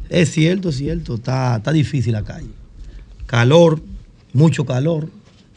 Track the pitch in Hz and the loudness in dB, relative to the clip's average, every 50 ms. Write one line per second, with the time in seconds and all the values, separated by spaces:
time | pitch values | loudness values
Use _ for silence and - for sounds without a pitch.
0 | - - - 160 175 - - 160 156 165 185 202 180 180 139 127 143 143 165 170 | -10 -2 0 2 2 2 2 2 2 2 2 0 -2 -4 -4 -4 -4 -4 -4 -6
1 | 156 - 120 110 120 - 131 131 131 127 117 110 104 - 151 160 139 127 - 139 | -6 -6 -8 -8 -4 -4 -4 -2 0 0 -2 -2 -2 0 0 2 0 0 0 -2
2 | 110 110 113 107 101 - - 82 78 - - - - - - - - - - - | -2 -2 -2 -2 -4 -8 -10 -12 -14 -16 -16 -18 -20 -20 -20 -18 -18 -18 -18 -18
3 | - - - - - - - 117 117 127 143 170 170 165 156 156 - - - - | -20 -20 -18 -16 -8 -2 0 2 4 6 8 8 8 6 4 0 -4 -10 -16 -16
4 | - - - - _ _ - 123 156 165 127 - 147 127 131 123 139 165 170 156 | -18 -20 -20 -20 _ _ 2 4 4 4 4 2 -2 -2 -2 -2 -2 -2 -2 -2
5 | 151 165 - - - - - - _ _ _ | -4 -8 -12 -18 -20 -20 -20 -20 _ _ _